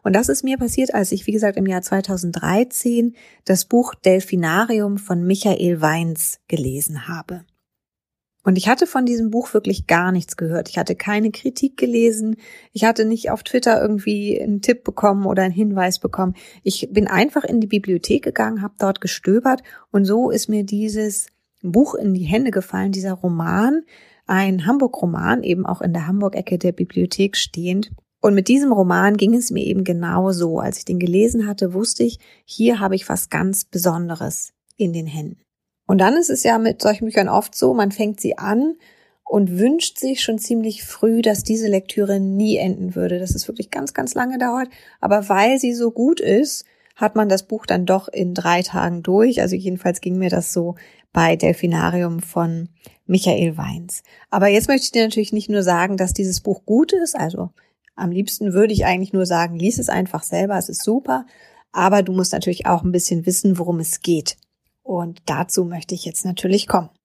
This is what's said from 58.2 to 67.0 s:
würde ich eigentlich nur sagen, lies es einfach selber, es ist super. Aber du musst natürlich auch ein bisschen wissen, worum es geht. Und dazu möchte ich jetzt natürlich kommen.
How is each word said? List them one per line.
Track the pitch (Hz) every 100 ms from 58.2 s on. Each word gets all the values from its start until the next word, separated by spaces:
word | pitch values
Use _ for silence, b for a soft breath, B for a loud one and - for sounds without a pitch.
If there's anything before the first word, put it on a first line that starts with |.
| 202 - 202
würde | 180 214
ich | 202
eigentlich | - 180 190
nur | 196
sagen, | 180 170 170 170
lies | 185 240
es | 233
einfach | - 185 160
selber, | - 175 196 190
es | 175
ist | -
super. | - 233 269 254 247 b b b b
Aber | - 190 202
du | 185
musst | 185 180
natürlich | 160 185 175 -
auch | 175
ein | 180
bisschen | 180 - 170
wissen, | 170 180 202 175
worum | 175 170
es | 160 -
geht. | - 160 - - _ _ _ _
Und | 262 180 170 180 -
dazu | 147 175 -
möchte | 175 175 -
ich | 180
jetzt | 165 -
natürlich | 185 180 180 202 -
kommen. | 185 165 _